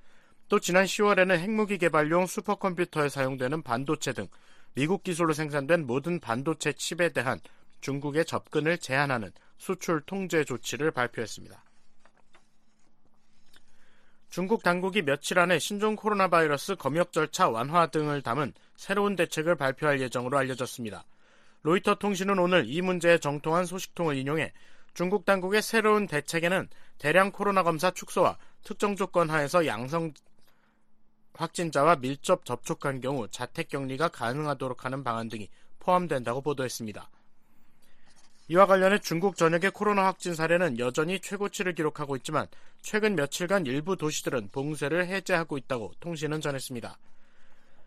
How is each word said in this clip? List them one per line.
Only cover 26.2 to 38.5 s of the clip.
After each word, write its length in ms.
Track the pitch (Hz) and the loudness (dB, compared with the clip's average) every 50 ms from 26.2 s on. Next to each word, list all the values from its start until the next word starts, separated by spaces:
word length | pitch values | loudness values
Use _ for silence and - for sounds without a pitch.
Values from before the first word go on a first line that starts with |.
| - - - 165 160 175 185 185 127 - - - - - - - | -4 -2 -2 0 2 2 2 2 0 -4 -10 -16 -16 -16 -16 -4
대량 340 | - 143 156 185 190 202 196 | -2 4 6 6 6 4 2
코로나 320 | - 202 202 196 190 175 | -2 -2 2 2 4 4
검사 260 | 170 165 151 160 185 | 2 2 2 0 0
축소와 480 | 180 - - - - 202 175 120 87 - - - - - - | 0 -2 -12 -4 2 4 4 4 2 0 -12 -18 -20 -18 -12
특정 320 | - 214 - - 202 202 | -12 -4 -2 0 0 0
조건 340 | 180 202 185 - 180 170 156 | 0 -2 0 2 2 2 2
하에서 380 | 156 156 143 139 170 180 170 | 2 0 0 2 2 2 2
양성 480 | 139 110 107 120 131 147 170 165 160 147 - _ - - - - - - _ _ _ _ _ _ _ - - - - _ _ _ - - | 2 0 -4 -4 -4 -4 -4 -4 -4 -8 -12 _ -20 -20 -20 -20 -20 -20 _ _ _ _ _ _ _ -20 -20 -20 -20 _ _ _ -20 -8
확진자와 600 | - 160 165 - - 175 165 143 143 139 160 175 | -6 -6 -6 -4 -4 -4 0 2 4 6 6 6
밀접 480 | 135 120 127 139 139 - - 185 170 - | 4 2 -4 -4 -4 0 0 0 0 0
접촉한 560 | - 123 120 - - 165 - - 151 135 131 | -6 -6 -6 -4 -6 -6 -4 -2 -4 -4 -2
경우 260 | 120 127 143 139 110 98 | -4 -4 -4 -4 -4 -6
자택 400 | - - 123 120 - - 165 - | -6 -8 -8 -8 -6 -8 -8 -6
격리가 380 | - 143 139 131 131 135 156 165 | -6 -6 -4 -4 -2 0 0 0
가능하도록 760 | - - 123 113 123 147 156 147 143 127 135 131 127 - - | 0 -2 -4 -2 -2 -2 -2 -2 -4 -4 -4 -6 -6 -6 -6
하는 180 | 127 131 143 139 | -6 -6 -4 -4
방안 260 | 123 117 113 113 113 | -4 -2 -2 -4 -6
등이 200 | 117 110 104 - - - - - - - | -8 -8 -10 -12 -14 -18 -18 -18 -16 -6
포함된다고 640 | - - 180 180 180 160 151 135 120 120 120 135 135 | 0 2 2 2 2 0 -2 -2 -2 -2 -4 -2 -2
보도했습니다. 680 | 151 147 131 131 123 - - 117 107 101 - 92 - - - - - - - - _ - - - - - - - - - - - - - - - - - - - | -4 -2 -2 -2 -4 -4 -6 -8 -8 -10 -12 -14 -16 -20 -20 -20 -20 -20 -20 -20 _ -20 -20 -20 -20 -20 -20 -18 -18 -16 -16 -16 -18 -18 -20 -20 -20 -20 -20 -8
이와 200 | - | 2